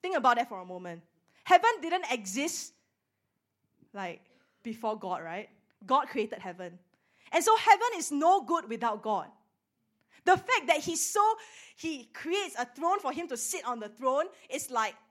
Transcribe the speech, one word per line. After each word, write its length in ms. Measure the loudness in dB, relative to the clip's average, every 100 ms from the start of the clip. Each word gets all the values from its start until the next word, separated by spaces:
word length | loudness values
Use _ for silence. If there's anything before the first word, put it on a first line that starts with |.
Think 140 | 0 2
about 220 | 4 4
that 100 | 0
for 120 | -6
a 60 | -12
moment. 380 | -12 -10 -12 _ _ _ _
Heaven 260 | 6 6 6 2
didn't 240 | -2 -2 -2
exist, 640 | -4 -4 -4 -4 -4 -10 _ _ _ _ _ _ _ _ _ _ _ _
like, 280 | -8 -8 -8 _ _ _ _
before 340 | -12 -4 -4 -4
God, 240 | -4 -6
right? 280 | -6 -10 -10 _ _ _ 2
God 220 | 2 2
created 320 | -4 -4 -4
heaven. 400 | -10 -12 -14 -16 _ _ _ _ -2
And 100 | 0
so 140 | 4 4
heaven 300 | 6 6 6 -2
is 120 | -4
no 320 | 2 4 4
good 280 | 2 -4 -2
without 320 | -4 -4 -4
God. 260 | -4 -4 -4 _ _ _ _ _ _ _ _ _
The 140 | 4 4
fact 300 | 4 0 2
that 100 | 0
he's 280 | 0 -4 -2
so, 160 | 2 2 2 -6 -20 -20 -10
he 300 | -8 -8 -12
creates 420 | -12 -4 -2 -4 -6
a 80 | -8
throne 340 | -2 0 0
for 120 | -2
him 160 | -6 -6
to 100 | -6
sit 280 | -6 -6 -6
on 160 | -6
the 80 | -8
throne 360 | -4 -2 0 -2 -6 -10
is 220 | -8 -4
like 240 | -2 -2 -4 _